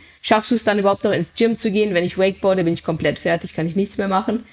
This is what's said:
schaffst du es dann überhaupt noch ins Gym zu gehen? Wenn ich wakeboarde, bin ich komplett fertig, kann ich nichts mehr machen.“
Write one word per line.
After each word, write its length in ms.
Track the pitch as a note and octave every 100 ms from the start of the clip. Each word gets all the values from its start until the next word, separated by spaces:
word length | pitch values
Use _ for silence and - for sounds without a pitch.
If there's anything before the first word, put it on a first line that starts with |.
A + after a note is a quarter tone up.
| - -
schaffst 280 | - A3 -
du 40 |
es 100 | A3+
dann 140 | - G#3
überhaupt 260 | G3 G3+
noch 80 | G#3+
ins 220 | D#3+ E3+
Gym 240 | - A3+ A3
zu 120 | A3
gehen? 220 | G3 G#3+
Wenn 120 | F3
ich 120 | F3 F#3
wakeboarde, 480 | F#3+ F#3+ G3 F#3+
bin 100 | E3
ich 80 | E3+
komplett 360 | - D#3+ D#3 B2
fertig, 340 | F3 E3+ F3
kann 120 | - E3
ich 100 | F3
nichts 220 | G#3 -
mehr 100 | G3
machen.“ 360 | F#3+ A3 A3 -